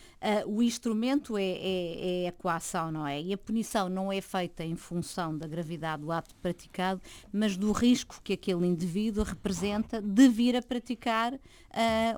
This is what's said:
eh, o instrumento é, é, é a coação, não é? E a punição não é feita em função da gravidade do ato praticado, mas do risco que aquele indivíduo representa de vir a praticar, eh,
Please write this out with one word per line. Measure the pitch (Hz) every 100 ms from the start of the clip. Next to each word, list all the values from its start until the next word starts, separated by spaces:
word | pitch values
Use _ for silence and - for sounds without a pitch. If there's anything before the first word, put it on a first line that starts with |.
| - -
eh, | 214 208 -
o | 214
instrumento | 240 233 233 214 247 285 285 208
é, |
é, | 190 180 185 185 170 165 180 180
é | 180
a |
coação, | 175 185 165 - 180 165
não | 156 147
é? | 143
E | 175
a | 196
punição | - 220 214 220 185
não | 190 196
é | 196
feita | - 190 175 -
em | 165 170
função | - 175 - - 165 156
da | 156
gravidade | 160 160 165 160 151
do | 147
ato | 165 - -
praticado, | 180 175 - - 185 185 - - -
mas | 202 214 185
do | 214
risco | 202 240 247 - -
que | -
aquele | 190 - 175 180
indivíduo | 170 180 180 226 208
representa | 214 185 202 175 202 208 220 226
de | 202 196 269
vir | 220 247 247
a |
praticar, | 247 240 - 233 240 226 233 269 - - -
eh, | - 226 220 226